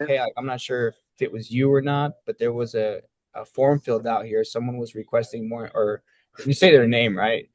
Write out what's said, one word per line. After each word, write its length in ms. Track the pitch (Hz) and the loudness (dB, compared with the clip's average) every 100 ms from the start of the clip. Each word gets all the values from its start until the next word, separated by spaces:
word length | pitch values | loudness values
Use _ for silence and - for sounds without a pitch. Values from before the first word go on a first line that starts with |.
Hey, 180 | 147 135 | 0 0
I, 100 | 120 113 | 0 -4
I'm 100 | 131 | -6
not 140 | 123 | -6
sure 280 | - 127 117 | -4 -2 -2
if 340 | - _ _ | -4 _ _
it 100 | 123 | -6
was 180 | 113 117 | -4 -6
you 220 | 120 135 | 0 4
or 80 | 139 | 2
not, 320 | 139 143 147 - - | 2 0 -2 -6 -10
but 120 | 110 | -4
there 140 | 120 | -2
was 220 | 120 120 | -2 -4
a, 260 | 113 107 101 - _ _ | -2 -2 -4 -12 _ _
a 100 | 110 | -18
form 360 | 107 - 135 147 | -14 0 2 2
filled 260 | - 113 113 | 0 -4 0
out 180 | 110 | -4
here. 200 | 113 107 | -2 -2
Someone 340 | 110 117 120 123 | -2 -4 -6 -8
was 160 | 117 | -10
requesting 540 | 110 110 117 117 117 110 | -12 -2 -2 -2 -8 -8
more, 220 | 117 113 | -10 -8
or 280 | - 107 104 _ _ _ - | -2 -2 -2 _ _ _ -12
you 80 | - | -4
say 180 | 139 185 | 4 8
their 160 | 147 117 | 8 8
name, 300 | 117 117 95 | 4 2 0
right? 320 | 107 110 - | 0 -2 -6